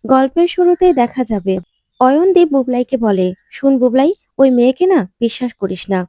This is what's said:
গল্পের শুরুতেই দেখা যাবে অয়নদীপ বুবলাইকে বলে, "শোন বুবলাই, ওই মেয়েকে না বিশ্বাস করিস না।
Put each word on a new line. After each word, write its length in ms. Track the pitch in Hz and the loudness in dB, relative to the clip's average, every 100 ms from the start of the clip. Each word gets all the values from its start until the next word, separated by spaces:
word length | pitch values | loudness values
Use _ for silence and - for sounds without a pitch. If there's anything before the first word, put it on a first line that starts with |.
গল্পের 440 | 320 262 269 339 349 | 2 0 2 0 -2
শুরুতেই 460 | - 349 349 359 | 0 0 2 2
দেখা 280 | 269 240 - | 2 -2 -4
যাবে 300 | 226 208 185 185 175 _ _ _ | -4 -4 -4 -6 -8 _ _ _
অয়নদীপ 480 | 254 285 370 349 330 | 0 2 2 2 2
বুবলাইকে 440 | 277 254 247 247 262 | 0 -2 -4 -4 -2
বলে, 300 | 220 196 185 185 _ | -2 0 -2 -6 _
"শোন 220 | - 277 269 | -4 0 2
বুবলাই, 340 | 247 247 294 403 _ - | 2 2 0 -2 _ 0
ওই 120 | 269 | 2
মেয়েকে 340 | 247 240 262 359 | 4 2 2 0
না 120 | 359 185 _ | 0 -2 _
বিশ্বাস 320 | 233 - 247 | -6 -4 -10
করিস 300 | - 196 190 - | -6 -8 -8 -4
না। 100 | 190 | -4